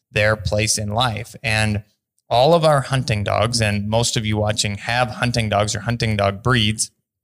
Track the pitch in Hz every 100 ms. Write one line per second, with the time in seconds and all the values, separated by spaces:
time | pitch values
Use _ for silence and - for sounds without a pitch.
0 | _ 107 107 107 95 104 110 - 104 104
1 | 127 104 117 - 113 110 110 104 - _
2 | _ _ - 120 139 170 160 147 131 135
3 | 120 104 101 101 110 117 107 101 101 113
4 | 120 - 107 107 104 107 104 101 - 120
5 | 123 - 123 120 110 101 107 107 117 120
6 | 113 107 101 98 120 123 107 110 - _
7 | _ _